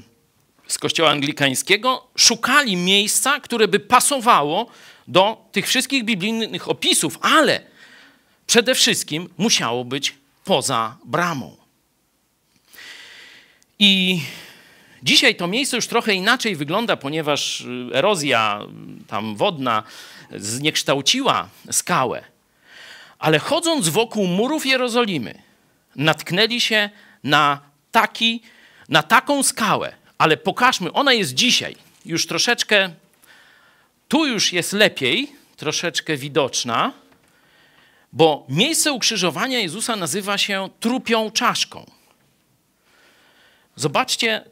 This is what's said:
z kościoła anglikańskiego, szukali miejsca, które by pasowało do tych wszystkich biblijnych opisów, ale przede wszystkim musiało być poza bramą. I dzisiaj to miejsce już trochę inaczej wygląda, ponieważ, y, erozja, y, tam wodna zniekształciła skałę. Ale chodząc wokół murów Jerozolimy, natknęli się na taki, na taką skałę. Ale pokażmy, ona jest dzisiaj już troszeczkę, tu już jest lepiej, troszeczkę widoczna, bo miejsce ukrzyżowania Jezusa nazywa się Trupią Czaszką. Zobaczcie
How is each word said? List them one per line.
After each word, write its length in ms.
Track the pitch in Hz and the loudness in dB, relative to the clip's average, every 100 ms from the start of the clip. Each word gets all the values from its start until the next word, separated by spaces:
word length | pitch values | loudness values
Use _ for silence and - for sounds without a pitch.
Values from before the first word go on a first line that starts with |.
| - _ _ _ _ _ - | -14 _ _ _ _ _ -10
z 100 | - | -6
kościoła 320 | 147 - 160 | -4 2 2
anglikańskiego, 960 | 147 139 147 139 143 - 202 247 254 - - | 2 -2 0 0 0 0 0 0 -4 -4 2
szukali 600 | - 233 - 277 269 180 | 2 2 2 2 2 0
miejsca, 640 | 175 202 208 - 262 285 | 2 2 2 0 0 -2
które 280 | - 233 208 | -2 0 2
by 120 | 196 | 2
pasowało 880 | - 247 247 277 226 196 147 170 240 - - - - | 2 2 4 2 4 4 4 -2 -4 -10 -20 -20 0
do 420 | 127 196 226 _ | 4 4 0 _
tych 160 | 208 - | -4 -2
wszystkich 360 | 254 247 277 | -2 0 -2
biblijnych 640 | 220 208 202 226 220 170 - | -2 -2 -2 -4 -6 -6 -6
opisów, 500 | 160 285 254 156 - | -2 0 0 0 -2
ale 400 | 208 294 254 120 - - - - - _ _ _ - | 2 4 4 2 -4 -20 -20 -20 -20 _ _ _ 0
przede 280 | 226 240 254 | 2 2 2
wszystkim 540 | - 185 - 156 180 - | 2 0 -4 -6 -8 -2
musiało 480 | 135 - 135 120 123 | 0 0 0 -4 -4
być 300 | 135 - - _ _ | -6 -6 -8 _ _
poza 540 | - 170 123 123 110 123 - | 0 0 2 0 -2 -6 -6
bramą. 500 | 143 175 147 92 - _ _ _ _ _ _ _ _ _ _ _ - - - - - - - _ _ _ - | -2 -2 -4 -8 -14 _ _ _ _ _ _ _ _ _ _ _ -20 -20 -20 -20 -20 -20 -20 _ _ _ 2
I 420 | 202 190 185 180 131 - - - - - _ - | 4 6 2 0 -4 -12 -20 -20 -20 -20 _ -8
dzisiaj 320 | 123 - 277 214 | 0 2 2 0
to 120 | 175 | -2
miejsce 280 | 214 277 220 | -2 -2 -2
już 120 | - | -2
trochę 260 | 233 220 | -2 0
inaczej 420 | 190 190 254 226 165 | 0 2 0 0 -4
wygląda, 420 | 143 185 233 170 | -2 -2 0 -2
ponieważ, 640 | 139 156 151 139 - - | -2 -4 -2 -2 -2 -8
y, 280 | 123 123 123 | -10 -10 -4
erozja, 680 | 123 180 196 143 120 107 104 101 107 104 101 | 0 0 0 2 2 2 -2 -8 -16 -18 -18
y, 40 | - | -10
tam 280 | 110 110 104 | -8 -6 -2
wodna 480 | 185 160 131 110 107 - - - - | -2 -2 -2 -2 -4 -12 -20 -20 -18
zniekształciła 1200 | - 101 120 151 - - 143 139 254 254 117 85 - - | -12 -8 -4 -2 -2 0 0 0 0 0 0 -2 -12 -8
skałę. 520 | - - 175 127 69 - _ _ _ _ - - - - - | -6 -2 0 0 -4 -12 _ _ _ _ -20 -20 -20 -20 -6
Ale 200 | 151 156 | 0 0
chodząc 500 | - 311 330 311 170 | 2 0 0 0 0
wokół 380 | 156 233 220 185 | 0 0 0 0
murów 380 | 175 240 311 269 | 0 0 -2 0
Jerozolimy, 760 | 262 247 233 233 165 98 - _ _ _ _ _ - | 0 0 0 0 -2 -6 -12 _ _ _ _ _ -2
natknęli 640 | 156 156 - 180 220 240 | 0 0 -2 0 0 0
się 280 | - 214 208 - - _ | 0 0 0 -4 -20 _
na 360 | 135 147 147 139 - _ _ | 0 4 4 0 -6 _ _
taki, 500 | 233 214 - 226 233 - - - - - | 2 2 0 -2 -2 -8 -20 -20 -20 0
na 140 | 160 | 0
taką 400 | 143 226 254 285 | 4 4 4 0
skałę. 520 | 262 - 208 139 71 - _ - | 0 -2 0 0 -2 -10 _ 0
Ale 200 | 165 151 | 2 2
pokażmy, 560 | - 185 247 247 185 | -2 0 0 0 -2
ona 200 | 208 277 | 0 2
jest 200 | 240 165 | 2 0
dzisiaj 420 | 127 240 - 85 - _ _ - | 0 0 0 -2 -10 _ _ -8
już 220 | 160 - | -6 -4
troszeczkę, 600 | 165 - 240 - 208 190 160 _ _ _ - _ _ _ _ _ _ - | -2 0 0 2 2 2 -4 _ _ _ -20 _ _ _ _ _ _ -2
tu 180 | 302 311 | 0 2
już 280 | 220 - | 0 0
jest 200 | 180 160 | -2 -2
lepiej, 580 | 202 196 - 127 185 285 - _ - | 2 2 2 0 0 -2 -10 _ -10
troszeczkę 600 | 147 147 175 - - 151 | -6 -4 -4 -4 -4 -4
widoczna, 760 | 143 143 131 - 123 117 202 - _ _ _ _ _ _ _ _ _ _ _ | -4 -2 0 -2 -2 0 -2 -4 _ _ _ _ _ _ _ _ _ _ _
bo 320 | 147 160 139 - | 2 4 4 -2
miejsce 420 | 139 269 320 311 | 0 0 0 0
ukrzyżowania 680 | 262 - 220 180 151 247 247 | 0 -2 -2 -2 -2 -2 -2
Jezusa 360 | 190 180 226 220 | -4 -4 -6 -4
nazywa 420 | 165 131 196 202 | -4 -4 -4 -2
się 320 | - 196 190 - | -2 -2 -6 -6
Trupią 520 | 226 254 254 226 220 | -4 -2 0 -2 0
Czaszką. 540 | 220 240 185 - - - _ _ _ _ _ _ _ _ _ _ _ _ _ _ _ _ _ _ - | -2 0 0 -4 -8 -20 _ _ _ _ _ _ _ _ _ _ _ _ _ _ _ _ _ _ -6
Zobaczcie 680 | 143 165 254 - 233 220 - | -2 -2 -2 -2 -2 -4 -6